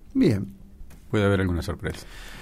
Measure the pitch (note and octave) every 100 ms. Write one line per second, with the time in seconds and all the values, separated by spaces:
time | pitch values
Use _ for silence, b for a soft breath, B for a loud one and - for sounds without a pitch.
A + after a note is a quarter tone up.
0 | - C4+ G#3+ G#2+ - - - - - -
1 | - A2 G2+ G2 F#2+ F2 D#2 E2 D#2+ -
2 | - b b b